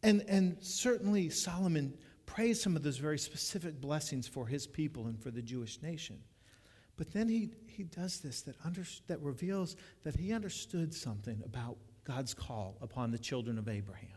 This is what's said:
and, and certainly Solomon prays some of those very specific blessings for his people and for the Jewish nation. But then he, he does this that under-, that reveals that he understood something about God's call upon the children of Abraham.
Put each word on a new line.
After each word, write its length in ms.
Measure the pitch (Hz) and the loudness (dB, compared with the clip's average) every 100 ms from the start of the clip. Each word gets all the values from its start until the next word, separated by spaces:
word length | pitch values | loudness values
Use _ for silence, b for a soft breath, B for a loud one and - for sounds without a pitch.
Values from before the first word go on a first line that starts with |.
and, 180 | 214 208 208 | 8 8 8
and 300 | 196 185 170 | 6 6 2
certainly 680 | - - 247 233 196 208 170 | -4 0 4 4 4 4 4
Solomon 640 | - - 175 190 160 139 135 B B - | 2 0 2 4 4 2 -4 B B -10
prays 360 | - 233 226 | 2 4 4
some 140 | 202 165 | 4 4
of 80 | |
those 140 | 143 127 | 2 0
very 220 | 151 151 | 0 0
specific 600 | - - - 202 165 147 | -2 -2 -2 -2 -4 -6
blessings 480 | 139 151 151 135 120 | -2 0 0 -2 -2
for 200 | - 113 | -4 -2
his 200 | 139 - | -2 -2
people 400 | - 151 127 113 | 0 0 0 -4
and 140 | 113 | -4
for 100 | 131 | -4
the 100 | 117 | -6
Jewish 400 | 117 123 110 - | -4 -4 -4 -6
nation. 360 | 156 160 - 104 - B B B B B B - | -6 -6 -8 -12 -16 B B B B B B -8
But 140 | 160 | -4
then 160 | 202 226 | 0 4
he, 240 | 226 220 - - | 4 2 -4 -16
he 160 | - | -10
does 360 | 175 170 180 - | -10 -4 -4 -4
this 220 | 147 120 | -6 -6
that 140 | - 127 165 | -8 -6 -4
under-, 200 | 180 175 - - | -4 -6 -10 -4
that 140 | 175 | -2
reveals 540 | 143 123 180 196 175 170 B B | -2 -2 0 2 0 -4 B B
that 120 | 156 139 | 0 0
he 180 | 185 | 2
understood 600 | 226 170 - - 180 160 | 0 -2 -6 -4 0 0
something 480 | 160 123 104 104 107 - | -2 -4 -4 -4 -4 -4
about 320 | 123 120 - - - | -6 -6 -8 -14 -16
God's 300 | - 127 127 | -6 -4 -2
call 440 | - - 113 95 101 | -6 -6 -4 -4 -6
upon 300 | 123 - 120 | -8 -2 0
the 80 | 117 | 0
children 380 | - 127 117 113 | -2 -2 0 -2
of 100 | 107 | 0
Abraham. 400 | 104 101 92 92 | -2 -4 -8 -14